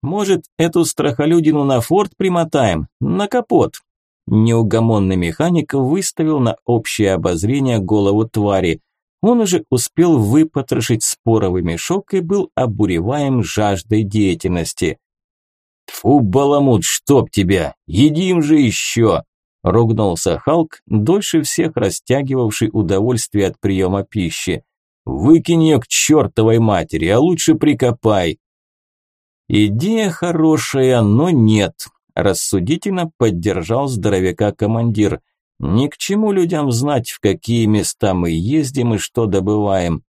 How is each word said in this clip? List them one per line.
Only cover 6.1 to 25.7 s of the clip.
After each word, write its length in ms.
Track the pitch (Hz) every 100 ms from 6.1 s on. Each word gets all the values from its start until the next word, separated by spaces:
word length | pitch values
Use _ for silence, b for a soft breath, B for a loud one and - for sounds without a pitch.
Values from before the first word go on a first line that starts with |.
| - 156 151
на 180 | 120 - -
общее 480 | 120 - - 104
обозрение 680 | 95 80 87 101 139 135 117
голову 480 | 92 107 98 101 110
твари. 540 | - 104 98 90 78 _ _ _ _
Он 200 | 202 240
уже 240 | 208 175 160
успел 480 | - - - 175 151
выпотрошить 840 | 104 135 160 - 131 127 117 110
споровый 580 | - - - 110 98 90
мешок 520 | 85 82 - 190 -
и 80 | 196
был 300 | - 202 - -
обуреваем 880 | 127 101 104 85 92 143 139 131
жаждой 600 | 92 - 107 98 - 107
деятельности. 920 | 104 107 98 82 95 90 82 - 87 - _ _ _ _ _ _ _ _ -
"Тьфу, 340 | - 104 143
баламут, 640 | 110 127 139 143 139 113
чтоб 460 | 82 - - 143 -
тебя! 460 | - 90 95 76 - -
Едим 560 | 80 147 151 185 175
же 160 | 147 156
ещё!" 680 | 127 - - - 113 82 - _ _ _
ругнулся 800 | - 98 117 110 104 85 - 82
Халк, 420 | - 165 160 - _
дольше 560 | 107 104 196 196 165
всех 340 | 139 - 170 156
растягивавший 960 | 104 - - 131 139 131 117 104 107
удовольствие 760 | 113 90 95 110 120 - 104 95
от 120 | -
приёма 440 | 101 95 92 98
пищи. 600 | 98 107 87 - - 85 _ _ _ _ -
"Выкинь 580 | 65 101 165 - 165
её 160 | 160